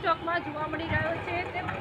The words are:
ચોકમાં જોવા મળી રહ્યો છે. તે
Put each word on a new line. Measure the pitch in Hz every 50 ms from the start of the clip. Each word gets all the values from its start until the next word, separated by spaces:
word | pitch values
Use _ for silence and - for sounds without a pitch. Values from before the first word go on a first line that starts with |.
| -
ચોકમાં | 370 330 320 - 330 339 349
જોવા | - 311 294 302 311 311
મળી | 311 311 330 330
રહ્યો | 302 311 311 311 339
છે. | - - - 349 339 370
તે | - - 349 - - - -